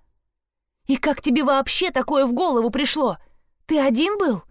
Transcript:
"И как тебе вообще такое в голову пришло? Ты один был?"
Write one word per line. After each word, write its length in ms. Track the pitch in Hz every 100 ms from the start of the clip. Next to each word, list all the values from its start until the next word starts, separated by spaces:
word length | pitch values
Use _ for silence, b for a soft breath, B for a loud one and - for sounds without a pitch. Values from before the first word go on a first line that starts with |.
| _ _ _ _ _ _ _ _ -
"И 100 | 269
как 260 | 311 269
тебе 220 | 302 254
вообще 460 | 277 269 269 - 339
такое 360 | 262 - 294 269
в 60 |
голову 380 | 240 359 247 226
пришло? 480 | 240 294 311 254 165 - _ _ _ -
Ты 140 | 311
один 380 | 269 233 349 415
был?" 240 | 349 196 -